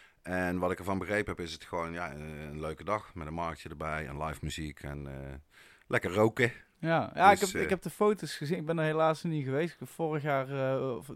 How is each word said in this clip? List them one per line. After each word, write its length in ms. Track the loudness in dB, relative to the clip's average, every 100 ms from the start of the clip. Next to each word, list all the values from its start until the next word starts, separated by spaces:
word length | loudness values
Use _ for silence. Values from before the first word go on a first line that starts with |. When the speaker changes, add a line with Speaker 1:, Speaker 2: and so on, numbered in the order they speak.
| -20 _
Speaker 1:
En 360 | -4 0 0 2
wat 120 | 0
ik 60 | 0
ervan 200 | -2 -2
begrepen 360 | 0 0 0 -4
heb, 80 | -6
is 60 |
het 120 | -8
gewoon, 280 | -6 -4 -2
ja, 200 | -4 -6
een, 80 | -6
een 400 | -10 -10 -10 -6
leuke 240 | -6 -6
dag 300 | -2 -2 -4
met 120 | -10 -6
een 80 |
marktje 340 | -4 -4 -6 -10
erbij 380 | -6 -4 -2 -4
en 140 | -4
live 160 | -6 -4
muziek 380 | -6 -4 -6 -8
en, 240 | -10 -8 -8
eh, 280 | -10 -10 -12 -16 -20 -20 -20 _
lekker 260 | 0 2
roken. 400 | 6 4 6 0 0 -16 _
Speaker 2:
Ja, 320 | 0 0 0
ja, 160 | 6 8
Speaker 1:
Dus, 100 | 8
Speaker 2:
ik 60 | 4
heb, 100 | 0
Speaker 1:
eh, 60 |
Speaker 2:
ik 80 | 0
heb 120 | 0
de 80 | -4
foto's 460 | 2 2 2 -2 -6
gezien. 220 | -2 -2
Ik 80 | 0
ben 120 | 0
er 60 |
helaas 380 | 2 4 4 4
niet 220 | 0 -2
geweest. 280 | 0 0 0
Ik 60 | -4
heb 80 | -14
vorig 340 | -4 -2 0
jaar, 520 | 2 2 2 0 2
eh, 220 | 2 0 -2
of 100 | -6